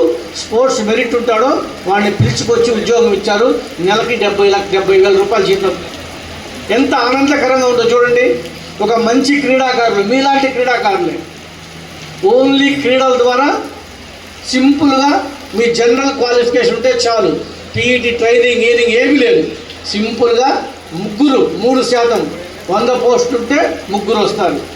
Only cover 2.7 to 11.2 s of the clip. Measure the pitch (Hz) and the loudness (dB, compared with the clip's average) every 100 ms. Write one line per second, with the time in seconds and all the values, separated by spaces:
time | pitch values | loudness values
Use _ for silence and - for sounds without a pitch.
2.7 | 214 175 233 208 190 226 208 254 285 - | 0 0 2 2 0 0 0 2 0 -6
3.7 | - 180 214 233 226 202 - 202 196 - | -4 -2 0 -2 -2 -2 2 2 2 0
4.7 | 190 185 196 202 190 202 220 180 190 190 | -2 2 4 4 4 2 0 0 0 0
5.7 | 165 - - - - - - - - - | -4 -10 -14 -14 -16 -16 -16 -14 -12 -2
6.7 | 240 277 269 247 269 285 285 254 262 247 | 0 2 0 0 0 2 2 2 2 2
7.7 | 240 233 240 247 240 - - - - - | 2 2 2 2 2 2 0 -6 -14 -14
8.7 | - 202 233 214 254 269 285 247 262 262 | -4 0 0 2 2 2 0 2 0 0
9.7 | 254 233 202 202 262 277 269 262 247 254 | 0 0 0 0 2 2 2 0 0 0
10.7 | 233 214 185 165 - | 0 0 0 -2 -4